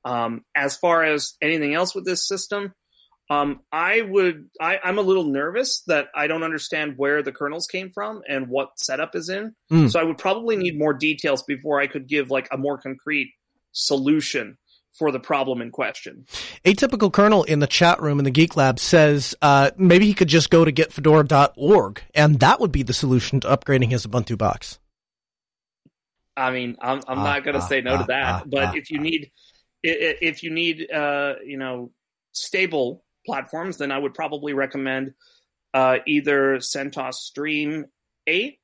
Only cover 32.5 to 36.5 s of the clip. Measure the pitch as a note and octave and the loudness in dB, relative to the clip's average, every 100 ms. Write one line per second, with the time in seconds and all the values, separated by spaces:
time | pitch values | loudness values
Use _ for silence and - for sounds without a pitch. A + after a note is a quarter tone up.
32.5 | F#3+ F#3 D#3+ B2 - _ _ - C#3 - | -2 0 0 -2 -6 _ _ -8 -8 -8
33.5 | E3 F#3 F3 C#3+ C#3 C#3+ C3+ D#3+ D3 D3 | -10 -10 -6 -6 -4 -6 -6 -8 -6 -6
34.5 | C#3 C3+ C#3 C3+ C3 C3+ _ _ _ _ | -4 -4 -4 -4 -4 -6 _ _ _ _
35.5 | _ _ C3+ C3 B2+ - D3 C#3+ C#3+ C3+ | _ _ 2 4 2 0 0 2 2 2